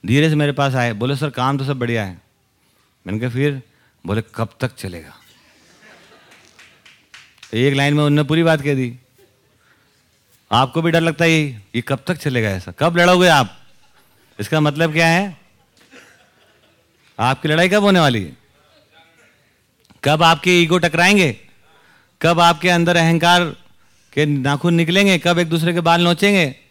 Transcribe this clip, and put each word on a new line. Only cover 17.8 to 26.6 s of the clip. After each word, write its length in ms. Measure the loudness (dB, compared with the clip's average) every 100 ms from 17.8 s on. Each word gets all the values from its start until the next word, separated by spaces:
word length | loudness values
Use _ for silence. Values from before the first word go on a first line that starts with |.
होने 180 | 4 4
वाली 220 | 2 0
है? 140 | -6 -16 _ _ _ _ _ _ _ _ _ _ _ _ _ _ _ _
कब 180 | -2 2
आपके 400 | 2 2 2 2
ईगो 160 | 2 0
टकराएंगे? 640 | 0 0 2 4 2 -2 -16 _ _ _ _ _ _ _
कब 180 | 0 4
आपके 280 | 4 2 0
अंदर 280 | 2 2 2
अहंकार 480 | 2 2 2 2 0 -8 _ _ _ _ _
के 140 | -2 0
नाखून 480 | 0 -2 -2 0
निकलेंगे? 440 | 0 0 2 2 2
कब 200 | 0 0
एक 100 | -2
दूसरे 240 | -2 -2
के 80 | -2
बाल 220 | 2 2
नोचेंगे? 540 | 2 2 0 2 0 -4